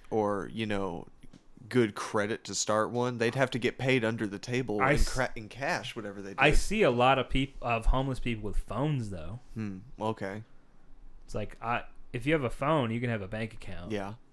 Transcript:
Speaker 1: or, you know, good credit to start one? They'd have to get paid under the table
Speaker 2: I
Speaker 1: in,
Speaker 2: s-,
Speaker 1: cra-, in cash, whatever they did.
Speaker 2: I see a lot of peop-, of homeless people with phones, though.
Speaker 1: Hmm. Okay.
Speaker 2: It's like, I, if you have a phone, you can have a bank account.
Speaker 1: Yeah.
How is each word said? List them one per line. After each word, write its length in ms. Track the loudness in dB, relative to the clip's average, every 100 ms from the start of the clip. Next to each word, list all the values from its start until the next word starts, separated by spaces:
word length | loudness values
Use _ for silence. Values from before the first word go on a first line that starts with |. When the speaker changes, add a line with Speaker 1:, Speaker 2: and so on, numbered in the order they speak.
| -4
Speaker 1:
or, 400 | 0 2 0 -4
you 140 | -4 -2
know, 400 | 0 -2 -4 -10 -18 -20 -20 -20 -20 0
good 240 | 4 4
credit 500 | 0 -2 0 0 -4 -4
to 100 | -4
start 340 | 2 2 2
one? 300 | 0 -2 0
They'd 160 | 0 2
have 160 | 0
to 80 | 2
get 180 | -2 0
paid 260 | 2 4
under 220 | 2 0 -4
the 140 | -4
table 420 | -4 -4 -2 0
Speaker 2:
I 120 | 2
Speaker 1:
in, 20 | 4
Speaker 2:
s-, 180 | 4
Speaker 1:
cra-, 160 | 4 -2 -4
in 120 | -10
cash, 480 | -6 -4 -4 -6 -10
whatever 280 | -10 -10
they 60 | -10
did. 100 | 4
Speaker 2:
I 140 | 8
see 280 | 8 6 4
a 80 | 4
lot 300 | 6 6 6
of 100 | 4
peop-, 260 | 0 0 -4
of 240 | -2 2 4
homeless 340 | 4 2 -2
people 260 | -2 -2 0
with 80 | 0
phones, 540 | 0 -2 0 0 -2
though. 280 | -6 -8 -10 -10
Speaker 1:
Hmm. 240 | -6 -6 -6 -12 -4
Okay. 400 | -4 -2 -6 -6 -12 -20 -20 -20 -18 -16 -16 -16 -8
Speaker 2:
It's 80 | -8
like, 200 | -8 -8
I, 220 | -4 -4 -4 -14 -10
if 120 | -4 0
you 80 |
have 100 | 2
a 60 | 0
phone, 400 | -2 2 2 2
you 100 | -2
can 120 | -2
have 100 | -4
a 60 | -4
bank 260 | -6 -6
account. 380 | -8 -10 -8 -4
Speaker 1:
Yeah. 220 | -4 -6 -10 -18